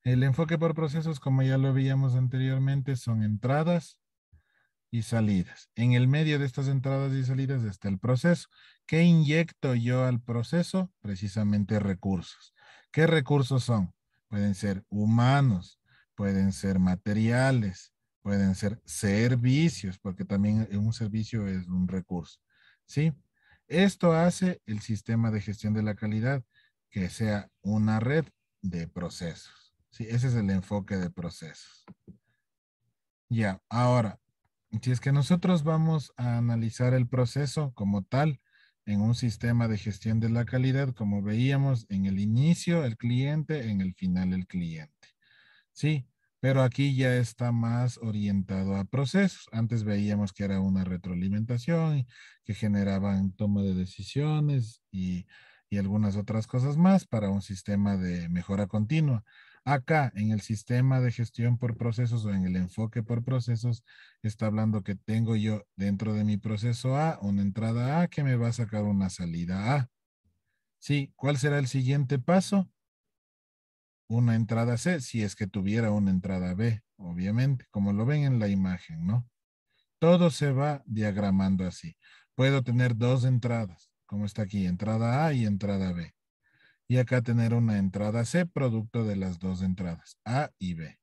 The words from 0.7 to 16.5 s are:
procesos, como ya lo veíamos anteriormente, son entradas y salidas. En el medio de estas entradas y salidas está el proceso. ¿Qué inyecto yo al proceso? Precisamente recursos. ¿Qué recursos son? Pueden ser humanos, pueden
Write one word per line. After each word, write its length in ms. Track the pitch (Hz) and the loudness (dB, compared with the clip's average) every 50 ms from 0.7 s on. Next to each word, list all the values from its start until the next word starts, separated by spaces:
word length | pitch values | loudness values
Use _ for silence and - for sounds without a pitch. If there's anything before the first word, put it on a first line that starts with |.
| 156 | 0
procesos, 460 | 160 160 147 139 165 156 165 156 135 | 0 -2 -2 -2 -4 -2 -4 -6 -4
como 240 | - 139 131 131 131 | -2 0 2 2 2
ya 160 | 131 135 135 | 2 2 2
lo 120 | 135 135 | 2 2
veíamos 440 | 131 135 135 135 135 135 135 131 123 | 2 2 2 2 2 2 2 2 2
anteriormente, 800 | 127 127 123 131 131 131 131 131 131 135 135 139 139 131 139 135 | 2 0 0 0 0 0 0 0 0 0 0 0 -2 -2 -4 -4
son 260 | 123 - 120 113 110 | -4 -2 -2 0 0
entradas 800 | 107 107 107 101 - 120 117 151 160 175 175 170 - - _ _ _ _ _ _ _ _ _ _ _ _ _ _ _ _ _ _ _ _ | 2 0 0 0 0 0 0 2 2 2 0 0 -2 -6 _ _ _ _ _ _ _ _ _ _ _ _ _ _ _ _ _ _ _ _
y 140 | - 117 107 | -6 -6 -4
salidas. 680 | - 117 113 110 104 101 92 87 - - - - _ _ | -2 0 0 2 2 2 2 0 -2 -8 -20 -20 _ _
En 160 | - 117 123 | 0 2 4
el 160 | 123 123 127 | 4 4 4
medio 320 | 127 139 151 160 156 151 143 | 4 4 2 2 0 0 0
de 80 | 143 | -2
estas 200 | 135 - 143 135 | -2 -4 -4 -2
entradas 460 | 135 139 135 127 135 135 135 139 135 131 | 0 -2 0 0 -2 -2 -2 -2 -2 -2
y 120 | 135 127 | -2 -2
salidas 380 | 123 131 131 135 131 139 127 117 | -2 -2 -2 -2 -2 -2 -2 -2
está 240 | 104 95 - - | -4 -6 -6 -4
el 120 | - 98 - | -4 -4 -2
proceso. 480 | - 117 127 123 - 175 175 - - _ _ _ - - _ _ _ | 0 0 0 2 4 2 2 2 -2 _ _ _ -20 -20 _ _ _
¿Qué 160 | - 160 160 170 | 0 2 6 6
inyecto 720 | 175 170 160 156 139 151 165 165 160 - _ - 135 127 | 8 8 6 6 4 2 2 0 -2 -4 _ -2 0 0
yo 300 | 120 113 123 127 127 127 | 2 2 2 2 2 2
al 140 | 127 123 120 | 2 0 -2
proceso? 720 | 123 - 117 120 113 - - 175 170 - - 190 185 180 _ _ | -2 -2 -4 -4 -2 0 0 0 0 0 -2 -2 -2 -2 _ _
Precisamente 760 | - 104 98 90 107 101 - 110 107 104 104 104 101 - 110 104 | -8 -8 -6 -4 -6 -4 -2 0 0 2 2 2 2 2 0 0
recursos. 760 | 101 98 92 90 - 98 95 87 82 - - _ - - _ _ - - - - _ _ | 2 0 -2 -2 -2 -2 -2 -2 -4 -8 -18 _ -20 -20 _ _ -20 -20 -20 -20 _ _
¿Qué 140 | - 151 160 | 2 4 4
recursos 600 | 165 160 156 131 - 147 143 135 - 135 127 - | 4 4 2 2 2 2 2 2 2 0 0 2
son? 280 | - 117 107 92 87 - _ _ _ _ _ _ _ | 2 2 2 0 -2 -6 _ _ _ _ _ _ _
Pueden 260 | 104 101 101 104 98 | -4 0 0 0 0
ser 280 | - - 101 98 95 - _ | 0 -2 -4 -4 -4 -6 _
humanos, 880 | 98 104 104 107 113 120 120 127 139 143 139 127 101 90 90 - _ _ _ _ _ _ _ _ _ | -4 0 2 4 4 6 6 6 6 6 4 4 2 0 -2 -8 _ _ _ _ _ _ _ _ _
pueden 380 | - 101 98 98 95 98 98 | -4 -2 0 2 2 2 2